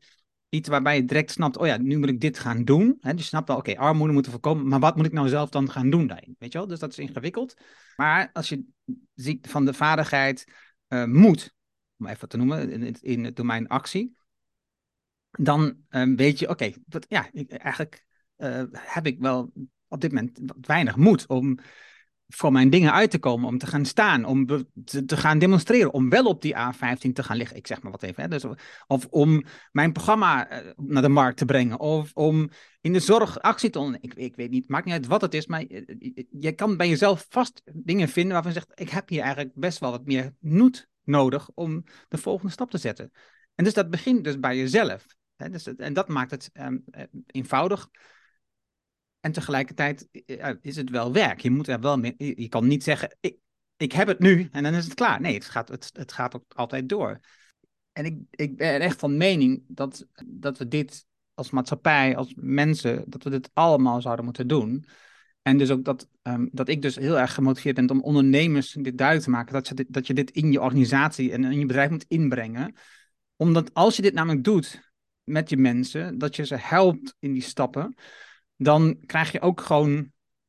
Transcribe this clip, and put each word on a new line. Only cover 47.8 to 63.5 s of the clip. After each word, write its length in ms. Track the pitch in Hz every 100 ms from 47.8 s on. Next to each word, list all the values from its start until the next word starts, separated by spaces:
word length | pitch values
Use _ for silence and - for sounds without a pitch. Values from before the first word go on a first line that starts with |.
| - _ _ _ _ _ _ _ _ _ _ _ _ _
En 120 | 156
tegelijkertijd, 760 | 156 - 135 135 - 143 143 -
eh, 380 | - - 127 143
eh, 60 | 104
is 140 | 147 151
het 140 | 127
wel 240 | 123 120
werk. 260 | 160 156 87
Je 120 | 127
moet 160 | 135 151
er 120 | 120
wel 180 | 139 139
mee, 160 | 117 -
je, 240 | 143 -
je 60 | 113
kan 200 | 120 123
niet 160 | 147
zeggen, 340 | - 139 - _
"Ik, 180 | - - _ _ _ -
ik 140 | 156
heb 160 | 170 202
het 120 | 185
nu 280 | 185 180 175
en 120 | 143
dan 100 | 147
is 100 | 170
het 100 | 170
klaar." 280 | - 240 123
Nee, 120 | 170
het 120 | 104 -
gaat, 240 | 120 -
het, 200 | 131 -
het 180 | - 135
gaat 240 | - 123 120
ook 180 | - -
altijd 340 | 120 131 131
door. 300 | 202 117 104 _ _ _ _ _ _ _
En 140 | - 156
ik, 140 | 156 -
ik 280 | - 147 135
ben 220 | 160 143
echt 200 | 175 -
van 180 | 147 143
mening 460 | 190 175 131 131 -
dat, 380 | 127 139 - - - -
dat 320 | 92 143 131
we 100 | 123
dit 380 | 151 131 - - _ _
als 160 | - 135
maatschappij, 640 | 135 127 147 165 147 131 127
als 160 | 131 -
mensen, 680 | 131 139 151 151 120 120 113
dat 160 | 123
we 60 | 143
dit 200 | 135 127